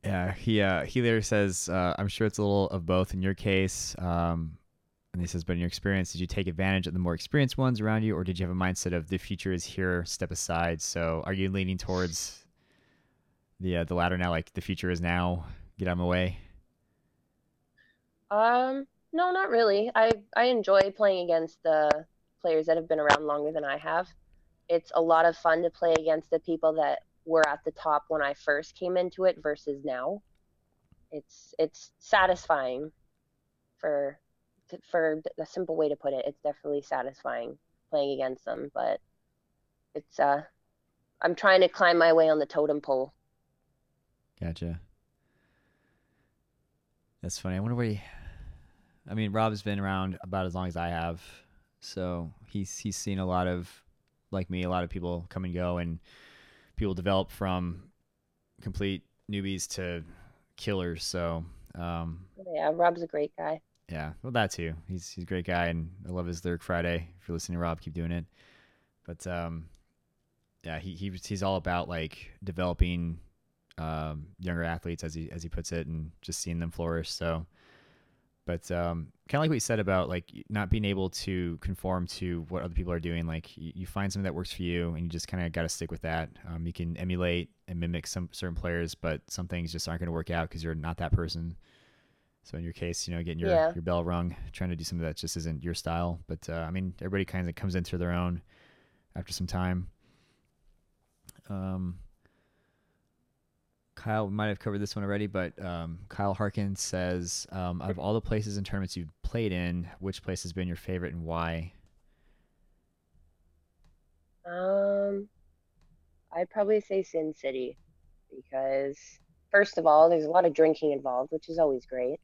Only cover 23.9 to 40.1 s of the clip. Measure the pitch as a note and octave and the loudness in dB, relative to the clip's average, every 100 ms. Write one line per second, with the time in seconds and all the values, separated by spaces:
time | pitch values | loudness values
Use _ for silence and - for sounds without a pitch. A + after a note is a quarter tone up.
23.9 | E3 F3+ - _ _ _ _ _ E3+ - | -2 -2 -10 _ _ _ _ _ 0 2
24.9 | - E3 E3 E3+ E3 E3+ D#3+ E3+ - E3+ | 2 6 8 8 6 2 4 2 2 4
25.9 | D#3+ D#3 D#3+ - E3 - D#3+ D#3+ D#3+ D3 | 6 4 2 2 -2 0 2 2 4 2
26.9 | C#3 _ _ - D#3+ D3+ D3 - - D#3+ | 0 _ _ 2 6 6 2 -4 -4 0
27.9 | D3 - D#3 C#3+ D3 - D3 D#3+ - F3+ | 0 2 0 0 -2 0 0 0 -6 -2
28.9 | F3+ F3+ - F#3 E3+ D#3 D3 - C#3 C#3 | 0 0 2 2 2 -2 -2 -4 -6 -4
29.9 | B2+ C3+ G3+ _ _ _ _ _ _ _ | -4 -4 -6 _ _ _ _ _ _ _
30.9 | _ _ D3+ - - - - D#3 - - | _ _ -14 -14 -20 -20 0 0 0 -20
31.9 | _ - G#3+ F#3 F3+ - D#3 C3 B2+ D#3 | _ 2 6 6 4 2 0 0 -4 -8
32.9 | _ _ _ _ _ _ _ _ _ D#3+ | _ _ _ _ _ _ _ _ _ -2
33.9 | D3 C#3 D3 _ _ _ _ _ F3+ _ | 0 -2 -6 _ _ _ _ _ -18 _
34.9 | F3 D#3+ D#3 - - D#3 - F3 D#3+ D3+ | 2 2 2 -4 -8 -8 -6 -4 2 2
35.9 | C#3+ C#3 C3+ C#3+ C#3+ D3 C#3+ D3 C#3+ C#3 | 2 -2 -2 -2 -4 -4 -4 -2 -2 -2
36.9 | C3+ B2+ C#3 C3+ A#2+ A#2 C3+ _ _ _ | -4 -4 -6 -6 -4 -6 -10 _ _ _
37.9 | D3+ C#3 C3+ C3 C3 - A#2 C#3+ - A2+ | 0 0 0 -2 -4 -6 -6 -6 -2 -2
38.9 | G2+ _ _ _ _ _ _ _ _ _ | -2 _ _ _ _ _ _ _ _ _
39.9 | D3+ - | -14 -12